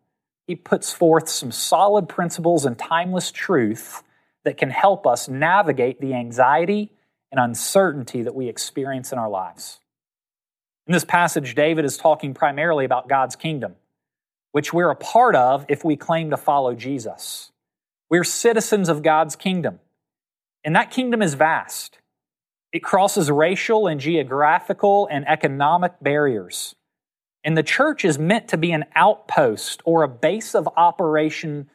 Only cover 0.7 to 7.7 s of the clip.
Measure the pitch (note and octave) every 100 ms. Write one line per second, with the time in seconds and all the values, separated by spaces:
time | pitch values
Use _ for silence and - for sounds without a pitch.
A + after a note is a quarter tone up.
0.7 | F#3 - - E3 D#3+ D#3+ - B2+ - -
1.7 | E3+ G3+ G#3 D#3+ - F3 - E3 E3+ C3+
2.7 | A2+ - E3 F3+ F#3 - - - D#3+ G#2+
3.7 | A2+ - - - _ _ _ D3 - C3+
4.7 | - G3 F#3 C3+ A#2+ - C3 D#3+ G3 E3
5.7 | C3 B2 - C3+ B2 A#2+ A#2 B2+ D#3 F3
6.7 | G#3 G#3 _ _ _ _ C3+ A#2+ A#2 -